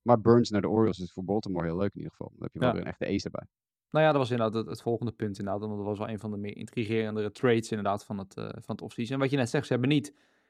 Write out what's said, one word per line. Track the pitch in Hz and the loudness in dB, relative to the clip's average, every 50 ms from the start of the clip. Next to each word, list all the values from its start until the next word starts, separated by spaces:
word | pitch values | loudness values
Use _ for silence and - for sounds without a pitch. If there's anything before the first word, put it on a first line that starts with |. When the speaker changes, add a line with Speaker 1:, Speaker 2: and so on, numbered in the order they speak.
Speaker 1:
Maar | - 117 120 110 | 2 4 4 6
Burns | 101 113 120 120 113 - | 8 8 8 8 6 4
naar | 107 101 | 2 0
de | 92 78 | 2 2
Orioles | 104 110 113 101 92 87 | 4 4 4 2 2 -2
is | 90 85 - | -6 -8 -8
voor | 95 92 | -8 -4
Baltimore | 85 101 110 - 98 92 85 85 | -2 -2 -2 -2 -2 -4 -2 -2
heel | 82 82 92 | -2 -2 -2
leuk | 101 101 - | -2 -2 -4
in | - | -6
ieder | - - | -10 -12
geval. | - - - - - | -12 -12 -14 -14 -12
Dan | - - | -12 -12
heb | - - | -12 -4
je | - | 0
wel | 127 123 | 0 0
Speaker 2:
Ja. | 104 | 0
Speaker 1:
weer | 92 85 | 0 -4
een | - | -8
echte | - - - | -8 -6 -2
ace | - 98 98 - | -2 -2 -2 -2
erbij. | - - - - - _ _ _ _ _ _ _ _ | -4 -8 -10 -12 -14 _ _ _ _ _ _ _ _
Speaker 2:
Nou | - 151 156 | 0 4 4
ja, | 156 | 4
dat | 147 143 | 4 4
was | 131 110 | 2 0
inderdaad | 123 120 110 110 104 | 0 0 0 0 0
het, | 113 107 80 | -2 -4 -6
het | 92 - | -8 -6
volgende | - 120 117 - 123 110 | -4 -4 -2 -2 -2 -4
punt | - - 113 104 98 - | -4 -4 -6 -6 -6 -6
inderdaad, | 101 98 98 104 | -4 -4 -4 -4
want | 107 107 104 | -4 -6 -6
dat | 101 98 | -4 -4
was | 104 104 98 | -4 -4 -4
wel | 107 110 | -4 -6
een | 110 98 | -6 -6
van | 113 107 | -6 -8
de | 104 98 | -6 -6
meer | 101 104 - - | -8 -8 -8 -10
intrigerendere | 107 - - 131 110 104 113 113 110 107 107 107 104 104 | -14 -8 -6 -4 -2 0 0 0 0 0 -2 -2 -4 -4
trades | - - - 123 117 113 113 - | -2 2 4 6 6 4 4 0
inderdaad | 113 107 101 101 98 101 - | -4 -2 0 -2 -2 -2 -4
van | - 107 98 | -8 -8 -8
het, | 95 98 - - | -8 -10 -10 -10
eh, | - 107 | -10 -8
van | - - - - 110 | -10 -10 -10 -10 -8
het | - | -8
offseason. | - 110 - - 120 110 135 | -10 -10 -8 -6 -6 -4 -2
En | 135 | 0
wat | 135 131 | 0 2
je | 143 139 | 2 2
net | 120 113 | 2 2
zegt, | - 147 - | 0 -2 0
ze | - | 0
hebben | 135 120 123 139 | 0 2 4 4
niet, | 151 143 - - - _ _ _ _ _ _ | 4 2 2 -2 -8 _ _ _ _ _ _